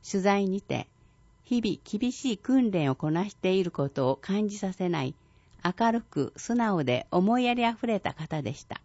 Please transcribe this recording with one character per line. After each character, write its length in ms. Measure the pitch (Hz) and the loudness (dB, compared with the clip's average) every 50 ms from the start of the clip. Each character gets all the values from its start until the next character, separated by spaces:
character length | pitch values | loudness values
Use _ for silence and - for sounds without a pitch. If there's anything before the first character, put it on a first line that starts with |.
| _ | _
取 160 | - - 202 | -4 -4 2
材 240 | 185 202 202 202 202 | 2 4 4 4 2
に 160 | 190 185 202 | 0 -2 -4
て、 260 | - _ - 120 - _ _ _ _ _ _ _ - _ _ _ _ | -4 _ -6 -6 -6 _ _ _ _ _ _ _ -20 _ _ _ _
日 160 | - 247 240 | -2 -2 -2
々 160 | 226 214 175 - _ | 0 -2 -4 -4 _
厳 260 | - - 208 240 247 | -8 -6 -4 -2 -4
し 220 | 254 - - 269 220 | -4 -4 -4 -4 -4
い 40 | - | -4
訓 320 | _ - 254 269 254 220 | _ 2 2 4 4 4
練 220 | 185 180 151 139 | 2 2 2 2
を 40 | 131 | 0
こ 160 | - - 151 | 0 0 -2
な 180 | 156 170 190 208 | 0 0 -2 -4
し 40 | - | -8
て 200 | _ - 185 185 | _ 0 0 2
い 100 | 190 185 | 2 0
る 80 | 170 | -2
こ 160 | - - 143 139 | -2 -2 -4 -2
と 240 | - - 135 127 | 0 0 0 0
を 60 | 135 - | 0 0
感 320 | - - 190 208 214 208 | -2 -4 -2 0 0 -2
じ 80 | 202 208 | -4 -4
さ 160 | - 190 185 | -6 -6 -4
せ 160 | - 185 180 | -2 -2 -2
な 140 | 175 156 135 | 0 -2 -2
い、 120 | 131 - _ _ _ _ _ _ _ - - - | -4 -6 _ _ _ _ _ _ _ -20 -6 -4
明 280 | 175 180 - 233 233 | -4 -2 2 2 2
る 100 | 226 233 | 2 0
く 320 | - _ - 151 135 - - | -4 _ -2 -2 -2 -2 -4
素 200 | - - - 233 | -12 -6 -2 0
直 280 | 240 233 220 196 170 147 | 0 2 2 2 0 2
で 240 | 123 123 120 - _ | 2 0 0 0 _
思 300 | - 180 180 208 233 247 | 0 2 4 4 4 2
い 60 | 247 | 2
や 80 | 240 240 | 2 2
り 120 | 247 240 | 2 2
あ 80 | 233 226 | 0 0
ふ 140 | - - 233 | -2 -2 -2
れ 140 | 226 190 | -2 0
た 120 | - - - | -2 -4 -6
方 280 | - 156 - 165 156 | -6 -8 -6 -4 -4
で 120 | 139 - 143 | -4 -4 -6
し 100 | - - | -8 -10
た。 180 | _ - - _ | _ -14 -14 _